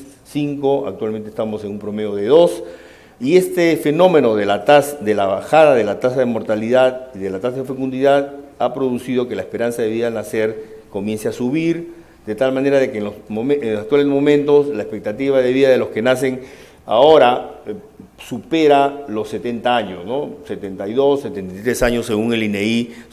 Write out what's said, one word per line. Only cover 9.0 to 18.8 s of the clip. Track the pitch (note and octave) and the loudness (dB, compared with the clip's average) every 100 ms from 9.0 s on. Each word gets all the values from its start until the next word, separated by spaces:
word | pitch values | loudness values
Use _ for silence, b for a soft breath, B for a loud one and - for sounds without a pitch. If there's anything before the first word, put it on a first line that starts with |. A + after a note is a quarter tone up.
| C3 B2 A#2+ | -4 -4 -2
que | G2+ | -6
la | |
esperanza | F#2 G2+ A#2 A#2+ | -8 -4 -4 -2
de | A2+ | -4
vida | A2+ A#2 | -2 -4
al | A2+ | -4
nacer | G#2+ A2+ A2 A2 - - - | -6 -2 -2 -4 -12 -18 -12
comience | G2+ G#2 G#2+ A#2+ | -8 -6 -4 -6
a | |
subir, | G#2+ B2 D#3 E3 E3 E3+ B B B - | -4 -4 -2 -2 -4 -6 B B B -8
de | |
tal | G#2+ C3 | -2 -2
manera | C3 C#3 C#3 | 0 0 2
de | C3 | 0
que | G#2+ | -2
en | |
los | G#2 - - | -6 -8 -10
momen-, | G#2+ B2 C#3+ | -6 -2 -2
en | A2+ | -2
los | G#2+ | -4
actuales | G#2 C#3+ C#3+ | 0 2 2
momentos | C#3 C#3+ D3 C#3+ D3 C#3+ | 2 4 2 4 2 2
la | G#2+ | -4
expectativa | G2 G#2+ G#2+ G#2+ C3+ C3+ | -6 -8 -6 -4 0 2
de | B2 | 2
vida | C3 C3+ | 4 4
de | B2+ | 4
los | A2 | 2
que | A2 | -2
nacen | A#2+ B2+ C3+ B2+ B B B B - | 0 2 0 -4 B B B B 0
ahora, | A2 D3 D#3 B2 B2+ - - - | 4 8 8 6 4 -4 -14 -12
eh, | G#2 - - - - | -12 -14 -20 -20 -20
supera | - A#2 - D#3+ D#3 C#3+ | -12 -12 -2 2 6 6